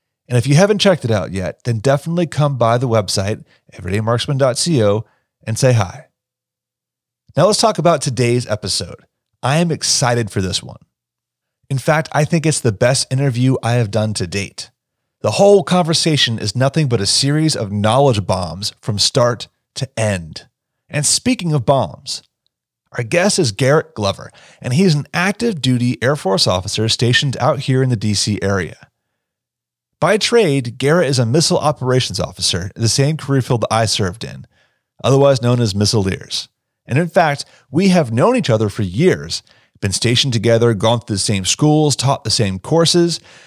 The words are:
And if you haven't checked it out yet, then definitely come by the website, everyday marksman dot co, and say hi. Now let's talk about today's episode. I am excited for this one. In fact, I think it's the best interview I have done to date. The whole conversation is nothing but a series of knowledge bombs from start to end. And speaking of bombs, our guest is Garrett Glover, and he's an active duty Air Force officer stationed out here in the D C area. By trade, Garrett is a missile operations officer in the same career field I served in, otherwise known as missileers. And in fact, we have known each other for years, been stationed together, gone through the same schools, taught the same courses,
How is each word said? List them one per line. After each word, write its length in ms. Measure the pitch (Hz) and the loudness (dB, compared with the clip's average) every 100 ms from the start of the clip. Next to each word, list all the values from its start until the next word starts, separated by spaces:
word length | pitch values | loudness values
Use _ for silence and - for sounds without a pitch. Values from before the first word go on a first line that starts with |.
| _ _ - | _ _ -4
And 100 | 123 | -2
if 80 | 127 | 2
you 80 | |
haven't 260 | 147 196 214 | 4 4 4
checked 240 | 202 175 | 2 2
it 80 | 120 | 0
out 220 | 107 80 | -2 -2
yet, 300 | 95 85 - | -6 -6 -6
then 160 | - 113 | -6 -2
definitely 480 | 117 139 160 170 170 | 0 0 0 -4 -2
come 300 | - 147 131 | 0 -2 0
by 200 | 117 120 | 0 2
the 100 | 127 | 2
website, 560 | 113 95 - 98 110 - _ _ | 0 0 -2 -4 -6 -10 _ _
everyday 260 | - 92 101 | -14 -6 -2
marksman 380 | 110 120 - 139 | 0 -2 -2 0
dot 240 | 135 120 | 0 0
co, 420 | 175 156 104 104 - _ _ _ | 0 2 4 2 -2 _ _ _
and 160 | - 113 | -8 0
say 160 | 131 | 2
hi. 320 | 117 95 - - _ _ _ _ _ _ _ _ _ _ _ _ - | 2 0 -6 -20 _ _ _ _ _ _ _ _ _ _ _ _ 0
Now 120 | 185 | 2
let's 120 | 208 | 2
talk 200 | 220 208 | 0 2
about 220 | 165 160 | 2 2
today's 440 | 143 127 120 123 123 | 0 0 2 0 0
episode. 600 | 107 98 - 85 - _ _ _ _ | -6 -4 -6 -8 -12 _ _ _ _
I 160 | 123 151 | -2 0
am 140 | 175 | 0
excited 580 | 147 - - 123 120 110 | -2 -2 0 0 0 -2
for 100 | - | -4
this 220 | 92 - | -4 -4
one. 160 | 62 60 _ _ _ _ _ _ _ _ _ | -10 -16 _ _ _ _ _ _ _ _ _
In 80 | 135 | -4
fact, 320 | - 156 156 | 0 0 0
I 140 | 139 151 | -2 0
think 200 | 165 156 | 0 0
it's 140 | - | 0
the 140 | 123 | -2
best 380 | 101 123 135 - | 0 2 0 -2
interview 440 | 131 139 117 127 131 | -2 0 0 0 0
I 100 | 113 | 0
have 160 | 120 110 | -2 0
done 240 | 107 107 104 | -2 -2 -4
to 120 | 90 | -6
date. 420 | 98 92 - - _ _ _ _ _ | -6 -8 -12 -18 _ _ _ _ _
The 100 | 107 | -2
whole 320 | 104 202 202 | 2 6 6
conversation 720 | - 180 160 165 170 147 131 113 | 4 0 2 0 0 2 0 -2
is 180 | 101 123 | -4 0
nothing 340 | 131 165 147 | 0 0 0
but 100 | 117 | 0
a 60 | 98 | 0
series 500 | - 139 151 156 - | 0 0 2 0 0
of 160 | 98 | -4
knowledge 560 | 104 104 123 143 104 90 | -2 2 4 4 2 0
bombs 460 | 92 87 85 101 - | -4 -4 -8 -10 -8
from 180 | - 104 | -6 -4
start 480 | - - - 104 - _ _ - | -2 0 0 -2 -10 _ _ -12
to 140 | 131 - | -10 -4
end. 500 | 110 95 80 85 - _ _ _ _ | -4 -4 -8 -16 -20 _ _ _ _
And 160 | 151 147 | -4 -2
speaking 480 | - 240 254 175 | -2 -2 -2 -2
of 120 | 151 120 | 0 2
bombs, 560 | 135 90 - - - - _ _ _ _ _ _ | 2 0 -6 -14 -14 -16 _ _ _ _ _ _
our 120 | - | -8
guest 360 | 113 170 196 - | -2 0 0 2
is 140 | 143 | 0
Garrett 420 | 98 131 151 - - | 0 2 2 0 -4
Glover, 340 | 101 - - - - - | -4 -4 -10 -20 -20 -14
and 120 | - | -4
he's 200 | 127 190 | 2 4
an 140 | 147 139 | 2 -2
active 480 | 175 185 202 233 175 | -2 -2 -2 -4 -2
duty 360 | 123 123 123 - | 0 0 0 0
Air 140 | 117 151 | 0 0
Force 280 | 190 190 - | 0 -2 0
officer 420 | 92 95 - 110 | -2 -4 -4 -2
stationed 480 | - 117 127 143 - | 0 0 2 0 -2
out 240 | 127 143 | -2 -2
here 200 | - 131 | -2 0
in 80 | 131 | 0
the 60 | 117 | 0
D 180 | 107 | -2
C 240 | 101 - 104 | -2 -2 -2
area. 480 | 98 98 80 - - _ _ _ _ _ _ _ _ _ _ _ | -2 -2 -4 -10 -20 _ _ _ _ _ _ _ _ _ _ _
By 180 | 156 208 | 0 0
trade, 600 | - 240 190 139 120 117 | 2 2 2 0 -2 -4
Garrett 320 | 135 170 139 | 0 2 2
is 80 | 123 | 2
a 80 | 117 | 2
missile 320 | 143 - 175 | 2 2 0
operations 640 | 151 151 127 127 - 90 | 0 -2 0 0 0 -4
officer 500 | 85 - - 92 98 - | -6 -6 -4 -4 -6 -4
in 60 | |
the 80 | 113 | -2
same 280 | - 139 160 | 0 0 -2
career 240 | - 139 | -2 -2
field 240 | 120 123 - | 0 -2 0
I 140 | 110 113 | 0 0
served 380 | - 95 101 - | 0 -4 -6 -12
in, 200 | 65 - _ _ _ _ _ | -14 -20 _ _ _ _ _
otherwise 380 | 110 139 139 131 | 2 4 4 4
known 180 | 120 123 | 2 2
as 140 | 117 | 0
missileers. 760 | 98 104 117 95 92 - - - _ _ _ - | 0 0 2 0 -4 -8 -10 -10 _ _ _ -4
And 140 | 123 | -2
in 80 | 175 | 0
fact, 380 | 185 160 143 - _ _ | 2 2 0 -8 _ _
we 160 | 139 196 | 0 2
have 240 | 180 135 | 4 2
known 240 | 113 190 254 | 2 2 2
each 140 | 160 | 2
other 180 | 110 107 | 2 0
for 160 | - | -2
years, 580 | 98 92 180 95 76 - - _ _ _ | -4 0 2 2 -2 -12 -12 _ _ _
been 140 | 101 | -6
stationed 400 | - 113 123 139 | -2 0 2 0
together, 400 | 113 110 113 117 | 0 2 4 4
gone 260 | 110 110 117 | 2 2 0
through 160 | - 101 | -2 -4
the 40 | |
same 240 | - 101 | -2 -2
schools, 520 | 92 - 151 151 151 135 | -2 0 2 4 2 0
taught 280 | 131 139 | 0 -2
the 60 | 110 | -2
same 280 | - 104 95 | -2 -2 -2
courses, 640 | - 165 160 175 170 160 - - | 0 2 2 2 2 -2 -10 -20